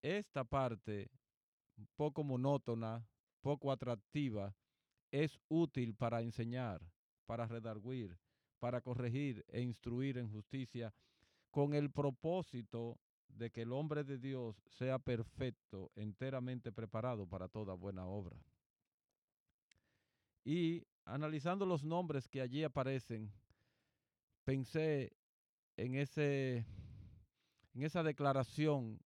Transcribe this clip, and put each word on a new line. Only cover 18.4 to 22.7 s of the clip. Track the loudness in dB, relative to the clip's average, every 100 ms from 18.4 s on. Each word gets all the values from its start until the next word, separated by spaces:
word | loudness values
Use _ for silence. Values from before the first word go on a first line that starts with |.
| -18 _ _ _ _ _ _ _ _ _ _ _ _ -20 _ _ _ _ _ _
Y | 0 4 4 2 -4 _ -8
analizando | -4 -2 0 0 2
los | 2 2
nombres | 2 0 2 -2 -2
que | -4
allí | -2 0
aparecen, | 0